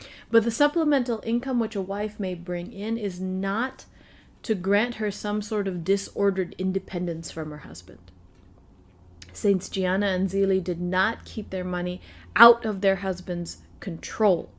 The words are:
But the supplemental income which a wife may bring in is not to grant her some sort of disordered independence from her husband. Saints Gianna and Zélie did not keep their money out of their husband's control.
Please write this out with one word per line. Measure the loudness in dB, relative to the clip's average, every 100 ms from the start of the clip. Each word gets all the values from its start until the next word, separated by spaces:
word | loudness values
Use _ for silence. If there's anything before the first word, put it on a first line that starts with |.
| -20 -20 0
But | 2
the | 4
supplemental | 4 2 4 2 2 2 -4 -2
income | -2 0 -2
which | -2 -2
a |
wife | -4 -4 -6 -4
may | -4 -4
bring | -6 -6 -6
in | -8 -4 -4
is | -4 -4
not | -4 -2 -2 -2 -4 -6 -20 -20 -20 -20 -20 -8
to | -4
grant | -2 2 2 2 -2
her | -4
some | -4 -2 -2
sort | -2 -2 -2
of | -2 0
disordered | 0 0 0 0 0 -2 -4
independence | -2 -2 -4 -4 -4 -4 -8
from | -8 -8
her | -8
husband. | -12 -16 -16 -20 -20 -20 -20 -20 -20 -20 -20 -20 -20 -20 -20 -20 -16
Saints | -2 2 2 0
Gianna | -2 0 0 0
and | 0 0
Zélie | 2 2 2
did | 0 -4
not | -2 0 0 -2
keep | -10 -10 -8
their | -6
money | -4 -4 -4 -6 -12 -20 -2 10
out | 10 10 4
of | 0
their | 2 2
husband's | 0 -4 -6 -6 -6 -10 -18 -14
control. | -10 -8 -8 2 4 4 0